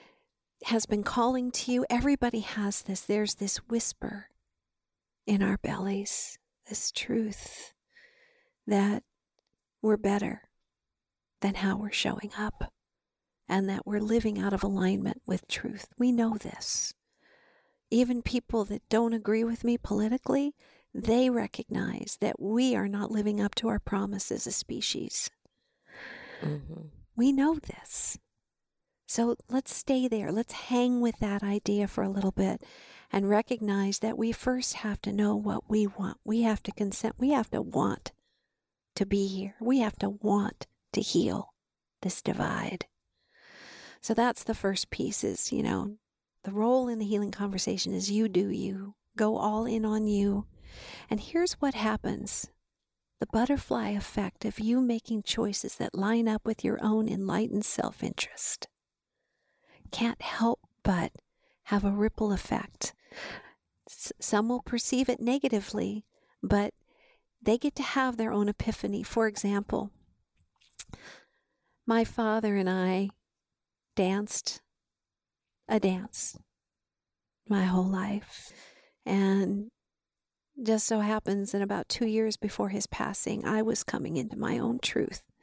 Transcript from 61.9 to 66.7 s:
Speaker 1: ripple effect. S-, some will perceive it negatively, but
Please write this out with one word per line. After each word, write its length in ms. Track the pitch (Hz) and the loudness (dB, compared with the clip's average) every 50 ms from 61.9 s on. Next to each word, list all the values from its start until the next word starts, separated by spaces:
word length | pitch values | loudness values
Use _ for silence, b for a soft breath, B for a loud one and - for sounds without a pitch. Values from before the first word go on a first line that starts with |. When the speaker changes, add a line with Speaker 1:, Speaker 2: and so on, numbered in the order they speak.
Speaker 1:
ripple 400 | 202 208 208 220 - - 220 208 | 2 2 2 0 2 0 0 0
effect. 600 | 196 185 - - - - - - - _ - - - B B B B B B B B B B B B B B _ _ _ _ - | 0 0 -2 -2 -4 -4 -4 -6 -8 _ -8 -8 -8 B B B B B B B B B B B B B B _ _ _ _ -20
S-, 240 | - - - - - - | -12 -10 -10 -10 -8 -8
some 280 | - - 220 208 220 233 | -4 0 2 2 2 2
will 140 | 247 247 | 0 -2
perceive 460 | - - 247 233 - - 254 247 262 - | -2 -4 -4 -2 0 0 2 2 2 2
it 120 | 240 - | 0 0
negatively, 840 | 226 240 262 277 - 262 226 202 196 - - 208 175 196 208 214 - _ _ _ _ _ _ _ | 0 0 2 2 2 2 2 0 0 -2 -4 -2 -2 -2 -4 -6 -10 _ _ _ _ _ _ _
but 320 | - 190 202 202 202 - | 0 2 2 2 2 0